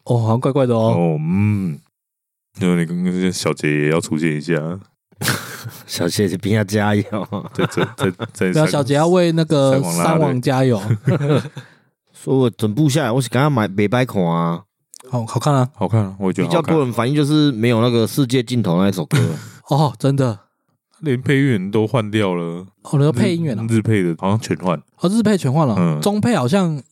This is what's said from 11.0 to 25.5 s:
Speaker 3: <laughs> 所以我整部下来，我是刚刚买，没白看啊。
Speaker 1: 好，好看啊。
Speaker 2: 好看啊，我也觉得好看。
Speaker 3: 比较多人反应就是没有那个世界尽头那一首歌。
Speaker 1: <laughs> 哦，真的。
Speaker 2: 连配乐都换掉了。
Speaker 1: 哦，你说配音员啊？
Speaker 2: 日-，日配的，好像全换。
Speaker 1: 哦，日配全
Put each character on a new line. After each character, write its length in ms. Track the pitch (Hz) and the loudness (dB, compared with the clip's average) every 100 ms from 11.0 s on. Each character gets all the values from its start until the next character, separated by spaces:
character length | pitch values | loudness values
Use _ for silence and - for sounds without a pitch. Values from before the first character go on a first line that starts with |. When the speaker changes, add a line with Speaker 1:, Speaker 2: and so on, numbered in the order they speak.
| 135 143 143 135 - | 0 0 2 0 -2
Speaker 3:
<laughs> 600 | - - _ _ _ _ | -12 -20 _ _ _ _
所 200 | - - | -10 -2
以 40 | 135 | 2
我 120 | 123 | 2
整 220 | - 110 | 0 -2
部 140 | 104 156 | 2 2
下 160 | 147 | 2
来， 80 | 127 | 2
我 100 | 127 | 0
是 60 | 120 | 0
刚 140 | 120 | 2
刚 100 | 151 | 2
买， 160 | 131 104 | 2 0
没 180 | 98 101 | 0 0
白 180 | 123 127 | 0 0
看 180 | 104 | 0
啊。 400 | 85 85 85 85 - _ _ - - | 0 0 0 -4 -8 _ _ -20 -8
Speaker 1:
好， 160 | 123 113 | -6 -4
好 140 | 120 | -2
看 140 | 151 | 2
啊。 160 | 139 127 | 2 0
Speaker 2:
好 140 | - 92 | -2 0
看 140 | 110 | 0
啊， 140 | 98 98 | 0 -2
我 80 | 95 | -2
也 60 | |
觉 80 | 85 | 0
得 60 | 170 | 0
好 60 | |
看。 80 | 170 | 0
Speaker 3:
比 60 | 156 | 2
较 60 | |
多 100 | 165 | 0
人 100 | 127 | 0
反 140 | 113 120 | 0 0
应 60 | |
就 100 | 147 | 0
是 280 | 143 151 147 | 2 2 2
没 180 | 110 117 | 2 2
有 120 | 113 | 2
那 80 | 120 | 2
个 180 | 117 110 | 2 0
世 180 | - 131 | 0 0
界 160 | 131 | 0
尽 220 | 117 123 | 0 0
头 180 | 92 85 | 2 2
那 80 | 98 | 2
一 20 | |
首 140 | 92 76 | 0 0
歌。 120 | 139 113 78 | 0 0 -2
Speaker 1:
<laughs> 240 | - - - | -12 -14 -2
哦， 240 | 143 147 107 | 0 0 0
真 160 | 139 139 | 0 0
的。 240 | 127 101 _ _ _ _ _ _ | 0 -4 _ _ _ _ _ _
Speaker 2:
连 200 | 156 123 | -4 -2
配 140 | 135 135 | 0 2
乐 240 | 139 107 95 | 2 0 0
都 160 | 110 107 | 0 0
换 240 | 127 107 | 0 0
掉 240 | 107 98 | 0 0
了。 320 | 87 85 85 95 _ | -2 -4 -8 -14 _
Speaker 1:
哦， 80 | - | -4
你 60 | 143 | 0
说 120 | 147 | 2
配 240 | - 196 170 | 2 0 0
音 80 | |
员 140 | 160 113 | -2 -4
啊？ 60 | 113 | 0
Speaker 2:
日-， 60 | 113 | 0
日 40 | |
配 200 | 107 104 | 2 2
的， 140 | 87 80 | 0 0
好 120 | 95 | 0
像 100 | 110 | 0
全 180 | - 85 | -2 -4
换。 240 | 90 80 - _ | -2 -4 -6 _
Speaker 1:
哦， 100 | 180 | -2
日 120 | 220 | 2
配 160 | 208 202 | 2 2
全 140 | 135 | 0